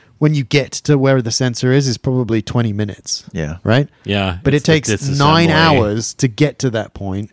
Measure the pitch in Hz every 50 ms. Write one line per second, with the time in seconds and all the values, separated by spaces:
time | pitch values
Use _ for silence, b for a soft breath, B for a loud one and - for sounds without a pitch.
0 | b b b b 151 151 156 143 123 - - 143 127 - - - - - 147 135
1 | 131 135 135 131 113 117 - - 135 127 113 - 127 127 131 143 135 131 113 -
2 | - 135 127 127 120 107 113 110 - - - 120 117 110 101 104 104 101 95 -
3 | - - - - - - - 85 78 73 82 87 - 104 117 135 143 - b b
4 | b 101 101 101 98 95 87 92 - 131 139 147 - - 156 151 117 117 104 95
5 | 139 139 139 139 143 151 160 165 170 165 156 156 165 160 147 131 107 104 104 117
6 | 113 - - - 139 123 104 - 151 143 - - 135 127 110 110 101 - - -
7 | 98 95 95 98 107 -